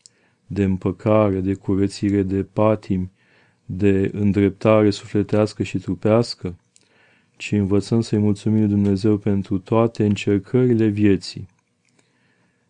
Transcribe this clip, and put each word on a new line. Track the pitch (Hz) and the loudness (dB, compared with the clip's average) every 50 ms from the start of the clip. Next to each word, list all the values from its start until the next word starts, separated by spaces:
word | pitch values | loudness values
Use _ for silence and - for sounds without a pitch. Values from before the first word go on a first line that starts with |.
| _ _ _ _ _ _ _ _ _ - | _ _ _ _ _ _ _ _ _ -8
de | - 101 98 | -4 -2 -2
împăcare, | 95 95 92 - 101 92 - - 110 107 107 107 101 95 95 | -2 -2 -2 -4 -4 -6 -4 0 2 2 2 2 2 0 -2
de | 92 95 98 | -2 -2 -4
curățire | 98 - - 98 95 98 98 - - - 101 101 101 98 | -4 -4 -2 0 0 0 -2 -2 -4 -2 0 0 0 0
de | 92 95 98 95 | 0 -2 -4 -4
patimi, | - _ - 107 110 107 104 - - 101 92 92 92 - _ _ _ _ _ _ _ _ _ _ | -4 _ 0 2 2 2 0 -2 -4 -4 -4 -4 -6 -12 _ _ _ _ _ _ _ _ _ _
de | - 98 92 101 101 98 95 98 - - | -12 -6 0 0 2 2 2 0 -2 -2
îndreptare | 104 104 101 92 104 98 98 - - - 110 110 110 107 104 | -2 0 0 2 2 2 0 0 0 2 2 4 4 4 2
sufletească | 101 - - - - 104 98 - - 104 107 104 - - 101 | 0 -2 -6 -6 -4 -4 -2 0 0 0 0 -2 -2 -6 -8
și | - - | -6 -6
trupească, | 95 - - 92 - - 107 107 117 117 - - - - 92 87 - _ _ _ _ _ _ _ _ _ _ _ _ _ _ _ | -8 -6 -6 -8 -4 0 0 2 2 0 -2 -6 -10 -10 -12 -12 -12 _ _ _ _ _ _ _ _ _ _ _ _ _ _ _
ci | _ - - | _ -8 -2
învățăm | - 104 101 92 101 101 - - 117 113 | 0 0 0 2 0 0 0 0 0 -2
să-i | 113 - - | 0 0 0
mulțumim | 104 104 104 101 101 - 110 107 110 | 0 2 0 0 -2 -2 0 0 2
lui | 110 104 | 2 2
Dumnezeu | 104 101 101 101 98 95 104 110 107 | 2 2 2 2 0 0 2 0 0
pentru | 98 - 110 101 98 92 - 101 | 0 0 -2 -4 -4 -4 -4 -6
toate | 92 - - 113 110 117 113 - - 107 | -6 -4 -2 0 0 0 0 0 0 0
încercările | 104 104 - - - 101 101 98 - - 123 127 127 117 110 110 | 0 0 0 0 -2 -2 -2 -2 -2 0 0 2 2 2 2 2
vieții, | 110 101 104 104 101 98 90 - - - - 95 - _ _ _ _ _ _ _ _ _ _ _ _ _ _ _ _ _ _ _ _ _ _ _ | 0 0 2 2 2 2 2 -2 -8 -14 -14 -16 -16 _ _ _ _ _ _ _ _ _ _ _ _ _ _ _ _ _ _ _ _ _ _ _